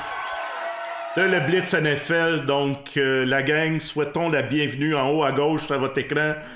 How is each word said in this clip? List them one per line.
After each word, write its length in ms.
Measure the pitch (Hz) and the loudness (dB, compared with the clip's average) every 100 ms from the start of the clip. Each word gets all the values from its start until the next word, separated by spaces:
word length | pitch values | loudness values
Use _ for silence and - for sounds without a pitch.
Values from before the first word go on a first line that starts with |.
| - - - - - - - - - - - 165 | -6 -6 -6 -6 -8 -8 -8 -8 -8 -10 -6 0
de 40 | |
le 240 | 185 180 143 | 2 2 2
Blitz 260 | 185 180 | 2 2
N 220 | 175 156 139 | 2 2 0
F 160 | - | 0
L. 340 | 170 165 160 139 | 2 2 2 2
Donc, 500 | 139 143 139 - 143 | 2 2 -2 -4 0
euh, 300 | 135 131 127 | 2 2 2
la 160 | 135 | 2
gang, 380 | 135 151 160 160 | 2 2 2 0
souhaitons 500 | - 151 143 170 170 | -2 -2 -2 -2 0
la 140 | 147 | 0
bienvenue 500 | 120 147 143 127 151 | 0 0 0 0 0
en 160 | 147 131 | 2 2
haut 140 | 156 | 2
à 80 | 139 | 2
gauche 400 | 131 147 151 - | 2 2 0 0
à 60 | 139 | -2
votre 200 | 131 139 | 0 -2
écran. 380 | 120 147 151 151 - | -2 0 0 -2 -8